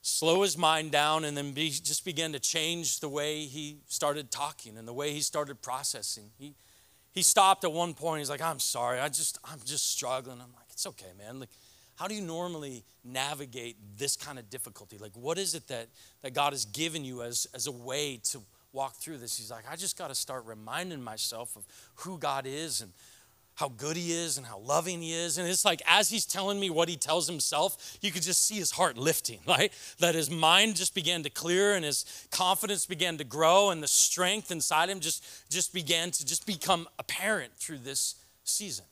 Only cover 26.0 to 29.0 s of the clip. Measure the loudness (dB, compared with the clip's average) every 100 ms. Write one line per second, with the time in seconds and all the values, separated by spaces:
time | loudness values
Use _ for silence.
26 | 8 2 0 0 0 0 0 4 2 2
27 | 0 2 2 0 0 2 2 0 -10 -4
28 | -4 -2 2 4 4 2 -2 4 2 4